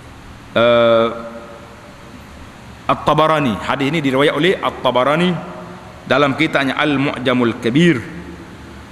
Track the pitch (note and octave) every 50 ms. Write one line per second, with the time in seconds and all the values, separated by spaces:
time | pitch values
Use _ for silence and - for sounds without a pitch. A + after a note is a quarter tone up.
0 | - - - - - - - - - - - A2 A#2 A#2+ A#2+ A#2 A#2 A#2 A2+ A2+
1 | A#2 A#2 A2+ - - - - - - - - - - - - - - - - -
2 | - - - - - - - - - - - - - - - - - - C#3 -
3 | - - D3 D#3 D#3 D#3 D#3+ D3+ C#3+ A#2+ G2 F2 - - B2+ C3+ C3+ C#3 D#3+ E3
4 | C#3+ C3+ B2+ C3 D3 D#3 - C#3+ D#3+ F#3 - - - B2+ - - - B2+ A#2+ B2
5 | B2+ C#3 D3+ E3 F3+ F3+ E3+ D3 - - - - - - - - - - - -
6 | - - B2 C#3 D3 C#3 B2+ C#3+ D#3+ D#3 - C#3+ C#3 C3 - - D3+ D3+ C#3+ C3+
7 | C#3 D3 - B2 B2+ C3 B2+ B2+ A#2+ A#2 A2 - - A2+ A#2+ D#3 F3 E3+ C#3+ A2+
8 | F#2 - - - - - - - - - - - - - - - - -